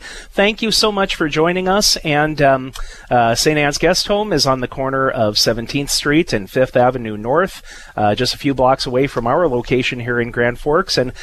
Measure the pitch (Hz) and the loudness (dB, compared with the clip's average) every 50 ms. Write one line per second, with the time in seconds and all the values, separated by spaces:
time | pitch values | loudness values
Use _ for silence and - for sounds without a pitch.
0 | - - - - - - - - 196 208 226 - 233 220 190 - - 220 208 202 | -2 -14 -16 -18 -18 -10 -2 0 0 0 0 0 -2 -2 0 2 2 2 2 0
1 | 196 190 - - 175 151 139 156 156 170 175 185 185 185 190 208 208 - - - | -2 -2 0 -2 -2 -2 0 2 2 2 2 0 0 0 2 2 2 2 0 0
2 | - 160 147 147 151 156 156 143 143 135 135 131 131 131 123 - - - - - | 0 0 2 2 2 0 2 2 4 4 4 2 0 -6 -8 -8 -10 -10 -10 -14
3 | - - 139 123 117 117 117 - - 156 156 151 147 143 147 - - 160 185 - | -6 0 2 2 4 4 2 2 2 2 2 2 2 2 0 2 2 2 2 2
4 | - - 208 202 214 214 190 143 135 139 131 131 123 120 - - 135 135 135 135 | 0 0 0 -2 0 0 0 0 2 2 0 0 -2 -6 -6 -4 -4 -2 -2 0
5 | 135 131 - 127 110 107 107 - - 123 113 113 117 110 - 139 143 131 - - | 0 0 0 0 0 0 0 0 0 0 0 -2 -4 -6 -4 -4 -4 -2 -4 -2
6 | - 151 147 156 175 - - 110 98 95 - 131 131 - - 127 123 127 127 127 | 0 2 2 2 2 2 -2 -4 -4 -2 0 0 0 2 4 4 4 4 2 0
7 | 117 110 107 104 104 117 135 160 190 185 - - - - - - - - - - | -4 -6 -6 -6 -4 0 0 0 0 -2 -4 -12 -18 -18 -20 -20 -18 -12 -4 0
8 | 107 104 104 101 123 120 - 110 - 143 139 127 131 127 131 - - 139 123 127 | 2 2 2 2 0 -2 -2 -4 -2 -2 0 2 2 2 2 2 -2 -2 0 0
9 | 139 135 - 131 117 117 131 165 180 156 123 123 117 - 139 127 127 - - 123 | 0 0 -2 -4 -2 0 0 2 2 0 0 -2 -2 0 0 0 0 -2 -4 -6
10 | 113 123 120 120 117 120 113 120 120 120 120 - - 147 147 175 190 - - - | -6 -4 -2 -2 -2 -2 -2 0 0 0 -2 -2 -2 0 0 0 0 0 0 0
11 | 127 127 - - | 0 -2 -4 -12